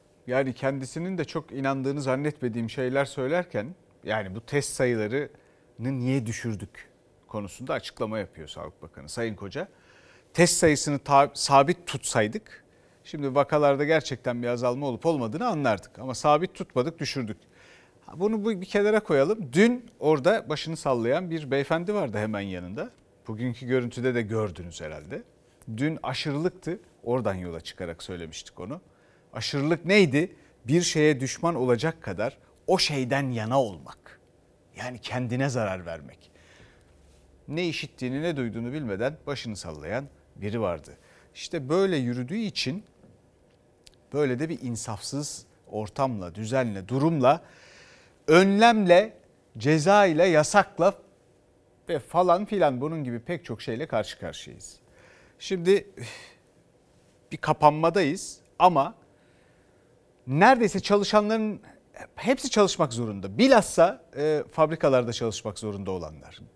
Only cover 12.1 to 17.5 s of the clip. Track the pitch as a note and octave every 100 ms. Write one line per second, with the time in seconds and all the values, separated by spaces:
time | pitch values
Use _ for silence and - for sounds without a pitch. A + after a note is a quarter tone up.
12.1 | B2 G#2+ D#4+ - - _ _ _ _ -
13.1 | D#3+ C#3 C3+ C3+ D3+ D3 C#3 D3 D#3+ -
14.1 | C3 - A#2+ A#2+ A#2+ B2 B2+ C#3+ A#2 D#3+
15.1 | D#3+ A2+ C#3+ A#3+ E3+ C3 G#2 - - B2+
16.1 | A#2+ D3+ D3+ F#3 - F3+ E3 E3 D#3+ C#3+
17.1 | C#3 A2+ G#2+ _